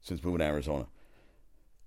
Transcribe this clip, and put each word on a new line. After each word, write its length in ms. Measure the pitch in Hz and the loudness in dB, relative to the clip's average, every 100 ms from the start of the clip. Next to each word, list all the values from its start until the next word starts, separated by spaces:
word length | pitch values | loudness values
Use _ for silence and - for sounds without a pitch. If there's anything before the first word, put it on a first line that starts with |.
since 220 | - 85 | -6 -2
moving 160 | 87 85 | 2 2
to 60 | 76 | 4
Arizona. 400 | 73 69 71 60 - - - - - - - - - | 2 2 0 -2 -10 -20 -20 -20 -20 -20 -20 -20 -2